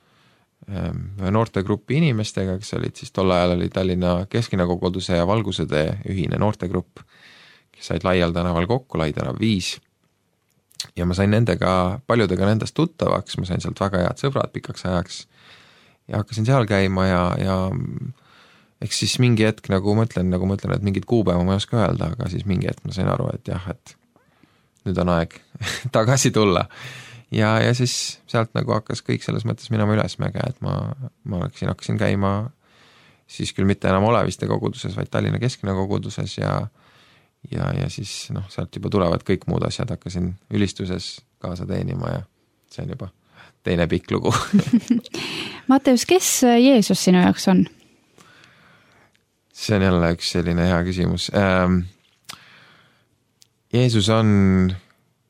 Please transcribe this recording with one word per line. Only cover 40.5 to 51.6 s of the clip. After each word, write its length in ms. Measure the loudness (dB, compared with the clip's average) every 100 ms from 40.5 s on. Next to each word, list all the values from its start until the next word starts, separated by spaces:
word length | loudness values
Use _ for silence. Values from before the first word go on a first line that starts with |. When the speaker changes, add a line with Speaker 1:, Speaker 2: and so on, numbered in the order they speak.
| -2 -2 -4 -6 -6 -8 -14 _ _
Speaker 1:
kaasa 300 | -10 -8 -6
teenima 460 | -4 -4 -4 -4
ja 80 | -6 -8 _ _ _ _
see 140 | -12 -10
on 80 |
juba 160 | -10 -12 -16 _ -20 -20 _ -2
teine 180 | 0 2
pikk 240 | 0 0
lugu. 180 | 0 0 0 2 2 4 0 2 -2
<laughs> 680 | -2 -10 -10 -10 -12 -6 2
Speaker 2:
Matteus, 380 | 4 4 2 4
kes 220 | 2 2 2 6
Jeesus 480 | 6 8 6 4 2
sinu 160 | 4 6
jaoks 240 | 6 4 4
on? 180 | 4 2 -4 _ _ _ _ -20 -20 -20 _ _ _ _ _ _ _ _ _ _ -10
Speaker 1:
See 200 | 0 2
on 60 |
jälle 280 | 4 4 2
üks 140 | 0 -2
selline 320 | -2 0 2
hea 140 | 2 2
küsimus. 440 | 0 0 0 0 -2
Ähm, 460 | 2 2 4